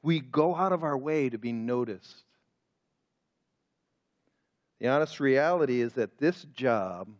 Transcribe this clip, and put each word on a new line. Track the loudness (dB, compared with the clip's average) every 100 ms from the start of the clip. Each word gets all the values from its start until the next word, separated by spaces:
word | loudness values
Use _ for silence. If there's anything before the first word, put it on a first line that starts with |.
We | 2 0
go | 0 0 0
out | 2 0
of | 0
our | 0 -2
way | -2 0 0
to | -2
be | -6
noticed. | -4 -2 -2 -2 -6 -14 -20 _ _ _ _ _ _ _ _ _ _ _ _ _ _ _ _ _ _ _ _ _ _ _ _ _ _
The | 0
honest | 2 0 0
reality | 2 4 4 2 2 0
is | 0
that | -2 -4 _
this | -2 -2 -10
job | -4 0 0 0 -6 -12 -16